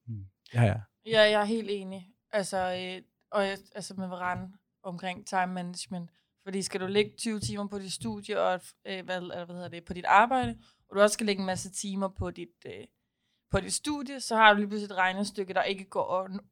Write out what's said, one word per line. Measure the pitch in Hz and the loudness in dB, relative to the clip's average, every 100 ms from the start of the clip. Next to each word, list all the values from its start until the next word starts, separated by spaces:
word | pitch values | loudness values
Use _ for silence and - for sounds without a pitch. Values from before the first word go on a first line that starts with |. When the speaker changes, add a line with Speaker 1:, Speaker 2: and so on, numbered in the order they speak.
| 117 | -12
Speaker 1:
Mm. | 110 98 _ - | -12 -12 _ -4
Speaker 2:
det | 120 | 4
har | 110 | 4
jeg. | 107 - _ 220 | 2 -6 _ 0
Speaker 3:
Ja, | 220 | 4
jeg | 214 214 | 6 6
er | 208 | 2
helt | 226 196 | 0 -2
enig. | 202 190 190 185 _ _ | -6 -6 -12 -16 _ _
Altså, | 214 180 190 | -4 -2 -2
øh, | 185 185 185 185 - _ - | -2 -2 -6 -10 -14 _ -4
og | 214 196 | 0 0
jeg, | 196 - 208 | -2 -10 -12
altså | - | -10
med | 190 185 | -8 -6
Varan | 180 180 180 185 - _ _ | -4 -4 -4 -8 -14 _ _
omkring | 190 175 190 180 - | -12 -8 -8 -10 -4
time | 190 180 | -2 0
management. | 185 175 180 - 180 170 _ _ _ | -2 -6 -10 -10 -10 -10 _ _ _
Fordi | 196 190 | -6 -4
skal | 185 190 | -2 -2
du | 185 | 0
ligge | 208 214 - | 2 2 0
tyve | 233 214 | -4 -2
timer | 220 208 202 | -4 -6 -6
på | 202 | -8
dit | 190 | -8
studie, | - 226 208 202 202 | -8 -6 -6 -4 0
og, | 185 185 - - - | 2 0 -4 -16 -10
øh, | 190 180 | -8 -6
hvad, | 185 | -6
eller | 180 180 170 | -6 -10 -10
hvad | 180 | -10
hedder | 175 | -12
det, | 170 - | -12 -10
på | |
dit | 175 - | -2 6
arbejde, | 196 240 262 240 233 - _ - | 8 8 4 0 -4 -14 _ -2
og | 196 | 6
du | |
også | 208 | 6
skal | - 214 | 6 0
lægge | 196 | 0
en | 190 | -2
masse | 185 196 | -4 -6
timer | - 202 196 196 | -8 -6 -4 -4
på | 190 180 | -4 -6
dit, | 175 170 _ - | -6 -12 _ -14
øh, | 92 117 _ _ _ _ _ _ | -14 -16 _ _ _ _ _ _
på | 196 | -2
dit | 185 | -2
studie, | - 294 294 262 269 | -4 -4 -4 -6 -8
så | - 220 | 0 8
har | 214 | 10
du | 202 | 8
lige | 202 | 4
pludselig | 214 208 | -2 -4
et | 185 | 0
regnestykke, | 185 190 202 208 190 | 0 0 -4 -4 -2
der | 185 | 0
ikke | - 196 | 0 -2
går, | 190 190 - 185 190 196 - | -6 -4 -2 -2 -4 -10 -12